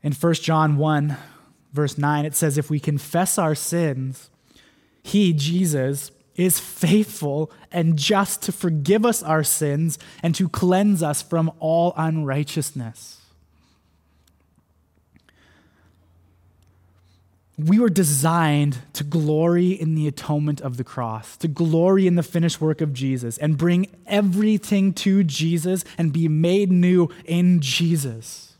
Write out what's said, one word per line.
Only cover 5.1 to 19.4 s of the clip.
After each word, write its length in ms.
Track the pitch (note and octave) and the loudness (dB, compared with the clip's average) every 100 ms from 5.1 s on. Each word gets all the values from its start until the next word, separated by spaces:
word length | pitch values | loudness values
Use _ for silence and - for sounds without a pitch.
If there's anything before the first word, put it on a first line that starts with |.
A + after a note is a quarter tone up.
| G3+ G3 | 2 2
Jesus, 760 | D#3 C#3+ F3 F3+ D3 C3 C#3 - _ _ - | 2 0 0 0 0 -2 -4 -8 _ _ -2
is 240 | F3+ F3 | 0 0
faithful 920 | - - E3 G3+ G#3 - D3 C#3+ D#3 - - | -6 -4 2 2 2 -4 -4 -4 -4 -8 -8
and 260 | F3 E3 D#3+ | -2 0 0
just 440 | C#3 G3+ G3 - | 2 0 0 -4
to 80 | - | -6
forgive 540 | - F3+ D#3 C#3 G#3 A#3 | -4 -2 -2 2 2 2
us 160 | A3+ | 0
our 220 | D#3 D#3 | 0 0
sins 560 | C#3+ - D3 C#3+ E3 - - - | 0 -2 -2 -2 -2 -4 -14 -6
and 100 | E3 D#3+ | -4 0
to 120 | F#3 | -2
cleanse 560 | - F3+ F#3 G#3 F#3+ | 0 0 2 2 2
us 180 | D#3 C#3+ | 0 -4
from 300 | - E3+ D#3+ - | -2 0 0 -2
all 340 | D#3+ E3 E3+ F3 | 0 2 2 0
unrighteousness. 1200 | D#3+ D#3+ D3 C#3 D3 - C#3+ C3+ A2+ A2+ - - _ _ _ _ _ _ _ _ _ _ _ _ _ _ _ _ _ _ _ _ _ _ _ _ _ _ _ _ _ _ _ _ _ _ _ _ _ _ _ _ _ _ _ - | -2 -2 -2 -2 -4 -4 -6 -8 -12 -14 -20 -20 _ _ _ _ _ _ _ _ _ _ _ _ _ _ _ _ _ _ _ _ _ _ _ _ _ _ _ _ _ _ _ _ _ _ _ _ _ _ _ _ _ _ _ -4
We 200 | D#3 G#3 | 2 4
were 120 | A#3+ | 4
designed 880 | F3 D#3+ C#3+ D#3+ E3+ D#3 D3 D3 B2 - | 4 2 2 2 2 2 4 2 -2 -10
to 100 | - | -10
glory 680 | D3 E3 D3+ D#3 | -4 -2 0 2